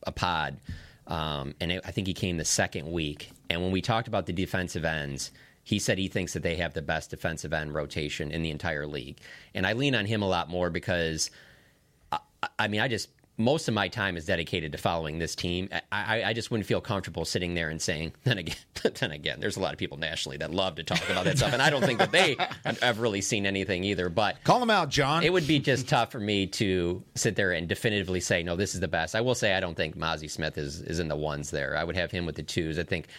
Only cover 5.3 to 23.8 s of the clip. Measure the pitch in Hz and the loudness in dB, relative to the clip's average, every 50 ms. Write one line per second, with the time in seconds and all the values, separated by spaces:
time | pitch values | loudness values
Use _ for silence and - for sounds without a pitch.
5.3 | - - - - - _ - - 110 101 - - 107 92 98 92 - 104 90 85 | -10 -16 -20 -20 -20 _ -4 -2 0 0 2 2 0 0 0 -2 -2 -2 -2 -2
6.3 | - 90 76 87 82 85 85 82 - 82 73 78 80 80 - - - - - 87 | -4 -2 -2 -2 0 0 -2 -2 -2 -4 -4 -2 -2 -2 -4 -6 -8 -4 -4 -4
7.3 | 80 76 - 76 80 80 76 76 73 78 76 71 - 82 76 73 - - 80 73 | -4 -4 -4 -4 -2 -2 -2 -2 -4 -4 -4 -4 -4 -4 -4 -4 -4 -4 -4 -4
8.3 | 78 82 80 80 76 76 - 85 78 73 73 73 76 71 62 69 - - - - | -2 -2 -2 -2 -2 -2 -4 -4 -2 -4 -4 -6 -6 -8 -8 -10 -14 -16 -18 -20
9.3 | - - - - - 98 92 95 110 120 139 143 127 110 101 104 113 107 101 95 | -20 -20 -16 -10 -4 0 2 2 2 2 2 2 2 2 2 0 0 0 2 2
10.3 | 92 87 82 76 87 90 90 87 82 87 - - 90 87 85 82 80 78 - - | 2 2 0 0 0 0 0 0 0 -2 -2 0 0 2 2 0 0 -2 -4 -4
11.3 | - - - - - - - - _ _ _ _ _ _ _ - - - - _ | -6 -12 -20 -20 -20 -20 -20 -20 _ _ _ _ _ _ _ -6 -6 -6 -6 _
12.3 | _ _ - - _ - 107 104 104 104 113 131 113 95 - - _ _ _ _ | _ _ -6 -6 _ 0 0 2 2 2 2 2 0 -2 -4 -6 _ _ _ _
13.3 | _ - 113 120 147 165 - - 110 104 98 90 - - 98 98 90 82 76 85 | _ 2 4 4 4 2 2 0 2 2 2 0 0 0 0 0 0 -2 -2 0
14.3 | 92 85 82 - - 87 78 76 73 - - 104 87 85 80 76 76 82 82 76 | 0 0 0 0 -2 -2 -2 -2 -4 -2 0 0 0 0 -2 -2 -2 -2 -2 -4
15.3 | - - - 87 87 90 95 101 87 85 - - 98 104 98 - 110 117 95 101 | -4 -4 -2 -2 -2 -2 -2 -4 -4 -6 -6 -4 -4 -4 -2 0 0 0 0 0
16.3 | 113 117 107 - 123 110 95 - 117 90 - - 101 95 - - 82 85 82 - | -2 -2 -2 -2 -2 -2 0 0 0 0 0 -2 -2 -2 -4 -4 -4 -4 -4 -2
17.3 | - 98 90 87 87 85 82 78 80 80 - - 85 76 82 80 - - - 131 | -2 -2 0 0 0 -2 -2 -2 -2 -4 -2 -2 -2 -2 -2 -6 -6 -2 0 0
18.3 | 120 95 82 80 - - - _ - - - 220 - - 131 98 76 76 71 76 | 0 0 -2 -6 -6 -8 -10 _ -6 -2 -2 0 0 0 -4 -4 -4 -4 -4 -4
19.3 | 64 - 101 104 - 95 92 73 71 - 92 - 69 71 80 78 82 - - 73 | -4 -2 -2 -2 -2 0 -2 -2 -2 -4 -6 -6 -4 -4 -4 -4 -4 -4 -4 -6
20.3 | 67 71 78 76 80 95 95 95 78 80 80 - 85 85 - - 90 92 90 - | -4 -6 -4 -2 0 0 0 0 -2 -4 -4 -2 0 0 0 0 0 0 2 2
21.3 | - 135 113 - - 120 135 156 147 131 196 156 120 107 196 - - 175 190 160 | 2 4 2 4 4 4 6 6 6 6 4 4 4 4 4 4 6 6 6 6
22.3 | 123 - 185 - - - - - 113 - - 123 113 104 117 117 98 101 98 - | 4 2 -2 -2 -4 -4 -4 -4 0 2 4 2 4 4 2 2 2 2 0 0
23.3 | 127 104 101 98 98 98 95 98 95 87 | 0 2 2 2 0 0 0 0 0 0